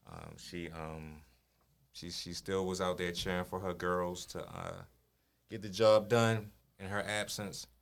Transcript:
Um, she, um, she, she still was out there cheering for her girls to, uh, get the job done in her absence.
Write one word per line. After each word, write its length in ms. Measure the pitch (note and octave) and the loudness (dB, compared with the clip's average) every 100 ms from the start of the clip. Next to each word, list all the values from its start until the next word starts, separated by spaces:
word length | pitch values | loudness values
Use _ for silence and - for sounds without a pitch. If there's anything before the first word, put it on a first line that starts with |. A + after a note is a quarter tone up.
| E2 | -14
Um, 240 | E2 - E2 | -14 -14 -14
she, 340 | - F2 E2 | -10 -8 -8
um, 500 | E2 D#2+ D#2+ D#2 D#2 D#2 _ _ _ _ _ _ | -8 -10 -10 -12 -14 -20 _ _ _ _ _ _
she, 180 | - F2 | -14 -10
she 220 | E2+ - | -8 -8
still 340 | E2+ - F#2+ F#2 | -8 -2 0 0
was 140 | F#2 | 0
out 180 | F#2 F2+ | 0 0
there 140 | F2 | -2
cheering 320 | F2 F#2+ F2+ | -2 0 0
for 160 | F2+ F#2 | 0 -4
her 120 | F#2+ | -4
girls 540 | E2+ F2+ F2+ F2 F2 - | -2 0 2 0 -4 -8
to, 140 | - | -10
uh, 420 | F#2 F2 F2 - - _ _ _ _ _ _ | -10 -10 -8 -10 -14 _ _ _ _ _ _
get 140 | G#2+ | -10
the 60 | G#2 | -8
job 400 | F#2+ A2+ G#2+ G2+ | 6 10 10 8
done 420 | A#2 A2+ A2 G#2 - _ _ | 6 6 4 -2 -16 _ _
in 60 | F#2+ | -4
her 160 | G2+ G2 | -2 0
absence. 640 | G#2 G#2 - G2+ D#2+ - _ | -2 -2 -4 -6 -8 -14 _